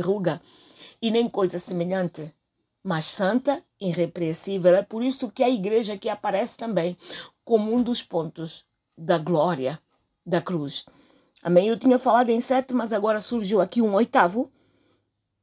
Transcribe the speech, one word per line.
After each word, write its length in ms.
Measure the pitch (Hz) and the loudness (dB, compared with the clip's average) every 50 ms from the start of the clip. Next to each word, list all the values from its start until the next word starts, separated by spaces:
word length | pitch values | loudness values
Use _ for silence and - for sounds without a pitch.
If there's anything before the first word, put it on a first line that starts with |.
| 165 | -2
ruga, 380 | 175 202 208 180 170 147 - - - - - - - - - - - - - | 0 0 0 0 -2 -2 -4 -10 -20 -20 -20 -20 -20 -20 -20 -20 -20 -12 -4
e 120 | 233 220 | -2 0
nem 180 | 214 233 233 220 | 2 2 0 0
coisa 300 | - - 190 180 175 175 | 0 0 -2 0 -2 -4
semelhante, 720 | - - 185 175 170 180 185 190 180 160 - - 151 156 - _ _ _ _ _ _ _ _ _ - | -6 -4 -4 -4 -2 -2 -2 -2 -2 -4 -6 -8 -12 -12 -16 _ _ _ _ _ _ _ _ _ -6
mas 220 | 190 170 160 160 | -4 -2 -2 0
santa, 580 | - - - 196 185 220 262 262 285 269 349 - _ _ - | 0 0 2 2 0 0 0 0 0 -2 -2 -6 _ _ -6
irrepreensível. 960 | 202 180 160 175 170 170 - 180 170 160 165 - - 202 196 190 170 180 175 | -4 -2 0 0 -2 -2 -2 -4 -4 -4 -4 -4 -4 -4 -2 4 6 6 6
É 60 | 196 | 6
por 220 | 196 - - 226 247 | 2 -2 -6 -4 -2
isso 260 | 269 262 - 254 208 | -2 -2 -4 -6 -8
que 140 | - - 254 | -2 0 0
a 60 | 254 | 2
igreja 440 | 262 208 180 208 220 233 226 208 208 | 2 0 0 0 0 0 0 -2 -6
aqui 160 | 196 - 220 | -6 -4 -6
aparece 480 | 202 - - 208 190 190 247 - - | -6 -4 -4 -2 -2 -2 -2 -4 -6
também 400 | - - 233 202 175 165 180 175 _ - - - - - - _ _ - | -8 -6 -2 -2 -2 -2 -2 -6 _ -14 -16 -16 -16 -16 -18 _ _ -2
como 260 | - 233 214 208 220 | 2 2 2 2 2
um 120 | 233 247 233 | 0 0 0
dos 180 | 240 240 - | 0 0 -2
pontos 640 | - - 185 165 156 160 - - 160 160 - - - _ _ _ _ _ _ | -2 -2 -4 -4 -4 -4 -8 -10 -10 -10 -12 -14 -18 _ _ _ _ _ _
da 220 | - 165 165 175 165 | -10 -2 0 0 0
glória 600 | 156 175 175 156 151 180 170 135 127 127 156 - _ _ _ _ _ _ _ _ - | 0 0 2 2 2 2 0 -2 -4 -6 -6 -8 _ _ _ _ _ _ _ _ -6
da 160 | 170 175 170 | -2 -2 -2
cruz. 460 | - - 180 160 143 139 - - - - _ _ _ _ _ _ _ _ _ - - | -2 -2 -4 -4 -4 -4 -6 -6 -8 -10 _ _ _ _ _ _ _ _ _ -6 0
Amém? 240 | 170 175 175 196 | 4 4 6 6
Eu 100 | 220 233 | 4 0
tinha 220 | - - 262 247 254 | 2 4 4 4 4
falado 320 | - 254 214 240 254 233 | 4 4 4 4 4 2
em 100 | 226 233 | 0 0
sete, 320 | 233 - 254 254 254 - 247 | 0 0 0 0 0 -2 -4
mas 180 | 247 226 202 | -4 -2 -2
agora 300 | 226 202 202 220 214 214 | -2 0 0 0 0 0
surgiu 400 | 202 - 240 233 208 185 220 190 | -2 -4 -4 -4 -2 0 2 2
aqui 180 | 175 185 - 240 | 2 2 2 0
um 140 | 226 214 196 | 2 2 4
oitavo, 580 | 196 247 - - 254 185 175 190 240 302 - _ _ _ _ _ _ _ _ _ _ _ _ _ _ _ _ _ _ | 2 2 4 4 4 4 4 2 -2 -4 -6 _ _ _ _ _ _ _ _ _ _ _ _ _ _ _ _ _ _